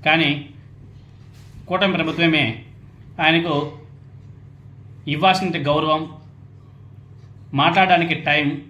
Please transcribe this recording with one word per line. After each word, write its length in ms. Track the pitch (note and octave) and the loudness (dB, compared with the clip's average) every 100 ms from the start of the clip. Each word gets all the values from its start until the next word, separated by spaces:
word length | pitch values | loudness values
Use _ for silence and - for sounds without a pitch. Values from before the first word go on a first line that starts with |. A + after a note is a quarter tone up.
| D3+ | 2
కానీ 440 | D#3+ D3 C#3+ - - - - - - - - - - - - - | 2 2 -2 -6 -18 -20 -20 -20 -20 -20 -20 -20 -20 -20 -20 -6
కూటమి 260 | F#3 G3 | 0 0
ప్రభుత్వమే 720 | E3+ D#3+ - E3 D#3 A#2 A2 - - - - - - | 0 -2 2 2 4 0 -4 -14 -20 -20 -20 -20 0
ఆయనకు 520 | D#3+ E3 E3+ D3 D3 - - - - - - - - - - - - - - | 2 2 2 -2 -2 -10 -20 -20 -20 -20 -20 -20 -20 -20 -20 -20 -20 -16 -8
ఇవ్వాల్సిన 600 | D3+ F#3+ F#3 F#3+ E3 C#3 | 0 2 2 0 -4 0
గౌరవం, 440 | D3+ D#3 D#3 D#3+ - - - - - - - - - - - - - - | 0 0 -2 -2 -14 -20 -20 -20 -20 -20 -20 -20 -20 -20 -20 -20 -20 -8
మాట్లాడడానికి 640 | C#3 D#3 F3 F#3 F3 E3+ D#3+ | 0 2 4 4 4 2 -2
టైమ్ 360 | D3+ D3+ C#3+ C#3+ - | 0 0 0 -4 -12